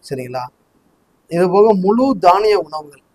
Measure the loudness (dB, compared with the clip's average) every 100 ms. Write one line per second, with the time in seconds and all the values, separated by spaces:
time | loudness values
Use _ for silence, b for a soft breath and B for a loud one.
0 | -14 -14 -10 -12 -12 _ _ _ _ _
1 | _ _ _ -2 0 2 2 2 0 0
2 | 0 2 2 4 2 0 -2 -12 -14 -20
3 | _